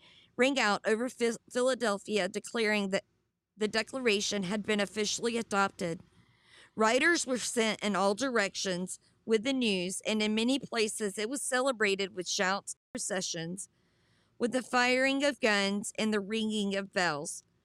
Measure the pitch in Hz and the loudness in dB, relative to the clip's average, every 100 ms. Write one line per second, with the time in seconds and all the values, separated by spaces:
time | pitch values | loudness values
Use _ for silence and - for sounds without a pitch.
0 | - - _ - 254 269 214 196 - 220 | -16 -20 _ 0 2 4 2 2 2 0
1 | 254 - 233 226 - 247 254 247 233 202 | -2 -2 -2 -2 -6 -2 0 0 -2 -2
2 | - 208 185 208 - 240 214 214 196 190 | -2 -2 -2 -4 -6 -2 0 0 0 -2
3 | - _ _ _ _ - 214 - 214 269 | -4 _ _ _ _ -6 -2 0 -2 -2
4 | 247 208 202 202 180 214 196 208 196 208 | 0 2 0 -2 -2 -4 0 0 0 -2
5 | 208 - 233 233 220 202 196 - 175 165 | -2 -2 -2 -2 -2 0 0 -2 -6 -6
6 | - _ _ _ _ - - - 220 247 | -10 _ _ _ _ -20 -14 0 2 4
7 | 320 330 247 247 - 233 220 196 208 185 | 4 2 0 -2 -2 0 0 0 0 2
8 | 196 202 269 233 196 - 196 175 185 - | 2 2 0 0 0 -2 -4 -2 -4 -8
9 | _ _ - 220 247 262 233 190 175 190 | _ _ 0 0 2 0 2 2 -2 -4
10 | - 214 214 214 233 269 - 233 214 - | -2 0 2 2 2 0 -2 -2 -2 -2
11 | 208 190 214 277 - 254 269 220 208 190 | -4 -4 -4 -4 0 0 2 2 2 2
12 | 190 180 175 - 185 196 - - _ 240 | -2 -6 -4 0 0 0 -4 -16 _ -8
13 | - 190 - 170 165 190 - _ _ _ | -4 -4 -4 -6 -6 -8 -12 _ _ _
14 | _ _ _ _ 233 254 - 254 247 254 | _ _ _ _ -2 -2 0 2 4 4
15 | 269 277 285 - 226 208 196 202 - - | 2 2 0 2 2 4 2 -2 -4 -2
16 | 220 214 196 220 220 214 196 196 196 202 | 0 0 -2 -2 -2 0 0 -2 -4 0
17 | 175 147 165 - - _ | 0 0 -6 -10 -16 _